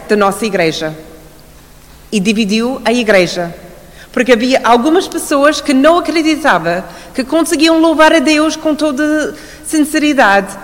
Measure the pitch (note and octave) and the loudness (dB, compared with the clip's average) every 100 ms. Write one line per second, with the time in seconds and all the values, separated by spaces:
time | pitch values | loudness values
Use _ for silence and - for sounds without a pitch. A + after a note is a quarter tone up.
0 | - G#3 G3 G3 A3+ F#3 E3 D3+ D#3 D#3 | -4 0 0 0 -4 -2 -2 -2 -8 -10
1 | - - - - - - - - - - | -18 -20 -20 -20 -20 -20 -20 -20 -20 -20
2 | - A3 F#3 A3 G#3 A3 A#3+ C4 A3 B3 | -6 -2 0 0 0 -2 -2 -4 -2 0
3 | G#3+ G3+ E3+ F3+ E3+ - - - - - | 2 2 2 -2 -8 -10 -20 -20 -20 -20
4 | - B3 A#3+ A#3 B3 C4 A3 A#3+ C#4 F4 | -10 -4 0 2 2 0 2 2 2 0
5 | F#4 E4 - C#4+ C#4+ D4 - C4 D4 F4 | 0 -6 -4 0 2 0 0 2 4 2
6 | F4 D#4+ D#4 D4+ D4 F#3 E3 F3 F#3+ - | 0 -2 0 0 0 0 0 -4 -6 -16
7 | - - B3 D#4+ E4 D#4+ E4 E4 D#4+ D4+ | -10 -8 -2 -2 0 2 2 4 2 4
8 | D#4 D#4+ C4 D4+ D#4 D4+ D#4+ D4+ D4+ C4+ | 4 4 2 2 0 -2 -4 -2 -2 -2
9 | D4+ D#4 D4 - - - - D#4+ C#4+ D#4 | -2 -2 -4 -8 -16 -18 -4 -2 0 0
10 | D4+ C#4 G#3+ G3+ G3 - | 0 2 4 2 0 -8